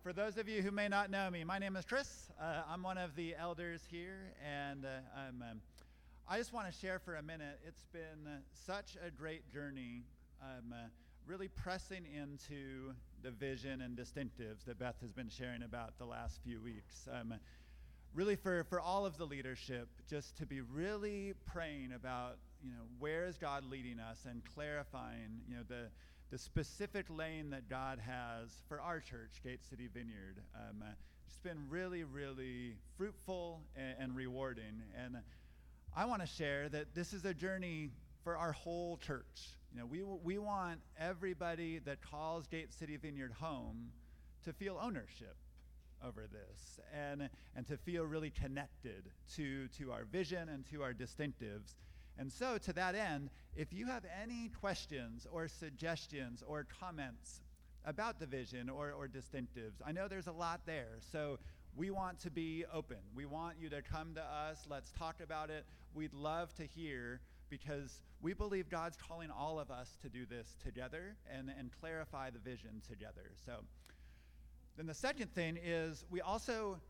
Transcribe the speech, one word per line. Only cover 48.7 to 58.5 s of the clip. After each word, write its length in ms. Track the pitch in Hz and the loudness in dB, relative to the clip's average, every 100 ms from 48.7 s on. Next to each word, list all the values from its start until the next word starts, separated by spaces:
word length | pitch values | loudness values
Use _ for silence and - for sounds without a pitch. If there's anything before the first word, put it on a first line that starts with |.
| - 123 95 92 - - - | -4 -6 -6 -8 -12 -8 0
to, 320 | 143 135 131 - | 2 2 0 -2
to 120 | 135 | -2
our 140 | 113 110 | 0 2
vision 440 | 175 165 180 160 | 4 4 2 0
and 160 | 143 131 | -4 -4
to 100 | 151 | 0
our 120 | 135 | 0
distinctives. 840 | 117 123 - 147 - 110 104 104 - - - - - | 2 -2 2 2 2 -2 -4 -6 -12 -14 -14 -12 -2
And 140 | 131 | -2
so 260 | - 247 226 | 2 4 4
to 160 | - | 4
that 220 | 175 185 190 | 4 6 6
end, 340 | 208 143 139 - - - | 4 4 0 -6 -8 -2
if 160 | 156 | 0
you 140 | 180 240 | 2 0
have 200 | 247 175 180 | 0 -2 -4
any 260 | 220 240 226 - | -2 -2 -2 2
questions 680 | 202 185 - 143 117 117 120 | 4 4 2 -2 0 -4 -4
or 160 | 165 160 | 0 0
suggestions 960 | - 160 135 160 160 - 147 131 120 123 | 0 -6 0 2 2 0 -2 -2 -2 -2
or 200 | 151 143 - | -2 -2 -4
comments 600 | 185 160 135 117 - - - - - - 151 | -4 -2 -2 -4 -10 -10 -12 -16 -16 -6 -2
about 340 | 151 220 220 | 2 2 2
the 60 | 156 | 0
vision 440 | 131 120 | 0 0